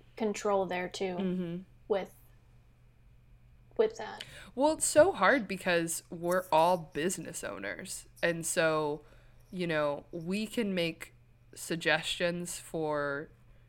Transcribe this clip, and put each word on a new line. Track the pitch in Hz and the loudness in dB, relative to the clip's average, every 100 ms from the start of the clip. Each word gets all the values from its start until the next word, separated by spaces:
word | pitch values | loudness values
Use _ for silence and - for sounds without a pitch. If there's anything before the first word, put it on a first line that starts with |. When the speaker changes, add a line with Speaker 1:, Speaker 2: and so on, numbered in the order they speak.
| - - | -20 -4
Speaker 1:
control | 214 202 214 196 180 | -2 0 0 0 0
there, | 180 180 | -2 -4
too, | - 190 185 | -4 -4 -2
Speaker 2:
Mm-hmm. | 185 180 170 175 185 - - | -2 -2 -4 -8 -12 -18 -2
Speaker 1:
with, | 196 185 - - - - - - - - - - - - - - - - - | -2 -2 -12 -20 -20 -20 -20 -20 -20 -20 -20 -20 -20 -20 -20 -20 -20 -8 0
with | 220 - | 0 0
that. | 185 - - - - | -10 -12 -14 -16 -12
Speaker 2:
Well, | - 294 | 0 0
it's | 311 - | 2 4
so | 302 359 | 8 6
hard | 262 190 269 190 | 6 4 4 0
because | 190 185 170 165 - - | -4 2 2 2 -4 -8
we're | 175 170 180 - | -6 0 0 4
all | 156 170 180 156 | 6 6 4 -2
business | 143 175 - - - | -4 -2 -4 -8 -8
owners. | - 98 98 85 185 - - - | -8 -8 -8 -8 -10 -12 -14 -2
And | 170 170 | -2 0
so, | 165 180 160 156 151 151 - - - - - | -2 2 4 2 0 -4 -10 -20 -20 -20 -12
you | 185 170 | -6 -2
know, | 156 147 143 - | 0 0 -2 -8
we | 175 165 196 214 | -10 -4 -4 -2
can | - 208 | -2 -2
make | 185 165 - - - - - - | 0 -2 -4 -14 -20 -20 -20 -20
suggestions | - - 165 165 156 - - 175 175 175 - | -16 -6 -2 2 2 0 -2 -2 -2 -8 -10
for | - 165 156 147 143 143 160 - - - | -8 -4 -2 -2 -2 -6 -8 -16 -20 -20